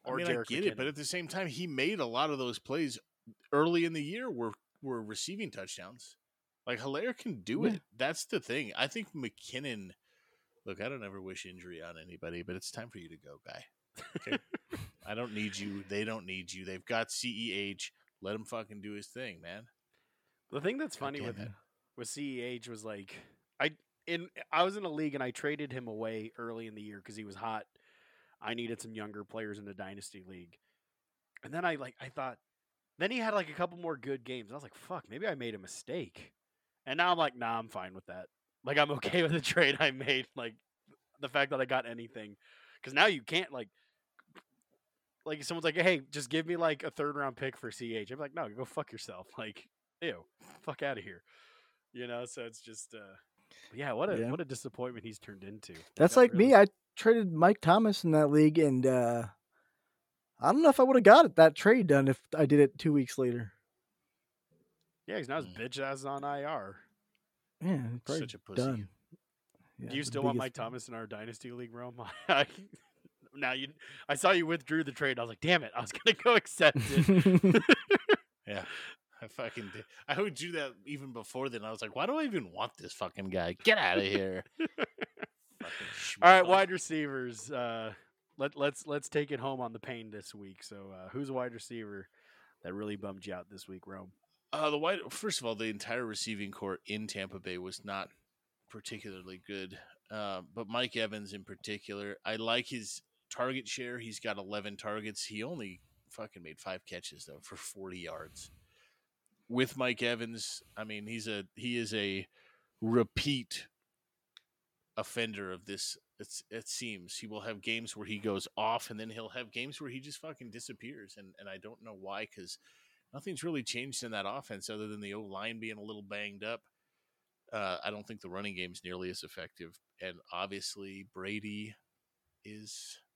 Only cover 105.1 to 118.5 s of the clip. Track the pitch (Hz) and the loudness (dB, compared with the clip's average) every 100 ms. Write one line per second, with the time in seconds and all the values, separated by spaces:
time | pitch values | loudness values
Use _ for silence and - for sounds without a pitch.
105.1 | 104 - 107 123 170 101 90 _ _ _ | -8 -8 -8 -8 -8 -10 -14 _ _ _
106.1 | - 107 95 82 78 95 92 - 87 - | -14 -14 -14 -18 -14 -10 -10 -10 -14 -12
107.1 | 71 - 71 - 92 - 98 95 92 82 | -16 -18 -18 -18 -14 -14 -12 -12 -10 -10
108.1 | 80 80 - - - _ _ _ _ _ | -10 -14 -18 -20 -20 _ _ _ _ _
109.1 | _ _ _ _ 120 131 131 127 117 120 | _ _ _ _ -2 -2 0 -2 0 -2
110.1 | 120 117 113 - - _ - 110 104 104 | -2 -6 -8 -10 -10 _ -12 -10 -10 -8
111.1 | 117 110 104 92 - 123 120 110 110 101 | -8 -6 -8 -8 -10 -6 -4 -2 -2 -2
112.1 | 98 95 _ _ _ _ _ 113 117 110 | -4 -8 _ _ _ _ _ 2 4 4
113.1 | - 147 135 110 - - _ _ _ _ | 0 0 -2 -4 -12 -12 _ _ _ _
114.1 | _ _ - _ _ _ _ _ - 101 | _ _ -20 _ _ _ _ _ -10 -6
115.1 | 120 113 101 95 92 95 98 - - _ | -4 -4 -4 -8 -10 -10 -8 -6 -8 _
116.1 | _ 107 - _ 110 - - 120 101 87 | _ -14 -14 _ -14 -8 -8 -8 -10 -12
117.1 | - 107 107 107 104 117 113 113 107 107 | -12 -10 -10 -8 -6 -4 -4 -6 -10 -8
118.1 | 107 107 98 - | -4 -2 -2 -4